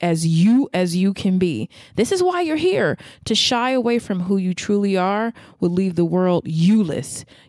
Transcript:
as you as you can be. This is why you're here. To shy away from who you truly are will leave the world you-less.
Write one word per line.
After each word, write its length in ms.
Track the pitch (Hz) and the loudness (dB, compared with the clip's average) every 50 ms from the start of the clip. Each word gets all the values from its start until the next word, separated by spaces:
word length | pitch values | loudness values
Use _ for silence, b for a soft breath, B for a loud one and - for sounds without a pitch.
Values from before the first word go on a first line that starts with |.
as 240 | 175 170 165 160 165 | -2 0 0 0 0
you 460 | 165 165 165 180 214 240 269 277 - - | 2 2 4 4 4 4 4 2 0 -2
as 220 | 180 185 175 165 | -2 -2 0 0
you 160 | 180 190 196 190 | 0 0 0 -2
can 260 | - - 196 185 185 | 0 -2 0 2 2
be. 300 | 185 175 139 107 117 - B B B B B | 2 0 0 -4 -6 -10 B B B B B
This 160 | - 233 - 392 | -2 0 0 2
is 100 | 359 359 | 0 2
why 180 | 359 359 349 | 0 0 0
you're 160 | 349 311 311 | -2 -2 -2
here. 400 | 311 320 370 - - 208 151 - B B B B B B | 0 0 0 0 2 0 0 -2 B B B B B B
To 100 | - 220 | -2 -2
shy 380 | - - - 254 233 240 254 262 | 0 0 0 0 0 0 0 0
away 260 | 254 220 233 240 233 | 0 0 0 -2 -2
from 220 | - - 196 180 | -2 -4 -4 -4
who 160 | 175 185 202 | -2 -2 -2
you 180 | 190 185 185 175 | 0 0 -2 -4
truly 420 | - - - 208 202 202 202 190 | -4 -2 -2 0 0 0 0 0
are 360 | 185 180 190 202 214 226 233 - B B B B B | 0 0 0 -2 -2 -2 -4 -6 B B B B B
will 120 | 180 175 | -2 -2
leave 260 | 175 185 196 190 170 | 0 0 -2 0 0
the 80 | 170 170 | 0 0
world 400 | 165 165 185 185 185 175 165 - | 0 2 0 2 2 2 0 -2
you-less. 800 | - 160 160 165 190 220 220 202 156 - - 147 - - - - B B B B | -2 -2 2 4 4 4 4 2 0 -2 -6 -8 -8 -12 -14 -16 B B B B